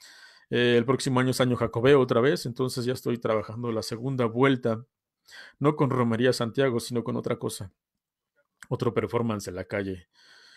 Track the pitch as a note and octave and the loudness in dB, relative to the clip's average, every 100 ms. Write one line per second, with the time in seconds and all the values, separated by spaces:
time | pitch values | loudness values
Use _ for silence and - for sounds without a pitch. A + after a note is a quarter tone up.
0 | - - - - _ A#2+ A#2+ A#2+ A#2 B2+ | -20 -20 -20 -20 _ 2 4 4 4 0
1 | C#3 B2+ B2+ B2+ B2+ A#2+ A2+ A#2 B2+ C#3+ | 0 2 2 2 0 0 -2 2 6 6
2 | B2 A#2+ C3+ F3+ C3 A#2 B2+ B2+ A#2+ A#2+ | 6 4 2 0 -4 -4 -4 -4 -4 -4
3 | C3 A#2+ A2+ A2 G#2 A2 A#2+ A2 - A2+ | -4 -2 -2 -2 -4 -8 -6 -6 -6 -6
4 | C3 B2+ A#2 A#2 C#3 B2+ A#2+ A2+ - _ | -4 -2 0 4 4 4 0 -4 -8 _
5 | _ _ _ - - - C#3 D3+ C3+ B2 | _ _ _ -20 -20 -2 0 2 0 2
6 | A#2 A2+ B2+ A#2+ A#2 B2 C3+ A#2 - A#2+ | 0 2 2 2 -2 0 0 -2 -2 -4
7 | A#2 A#2 A#2+ A#2 B2 - G2 _ _ _ | -4 -4 -4 -4 -6 -8 -14 _ _ _
8 | _ _ _ _ _ _ - C3 A#2+ G#2+ | _ _ _ _ _ _ -8 -4 -2 -2
9 | G#2+ A#2 A#2 G#2 G2 F2+ F#2 G#2 G2 F#2 | -2 -2 -2 -4 -8 -10 -6 -6 -4 -8
10 | - _ _ - - | -14 _ _ -20 -20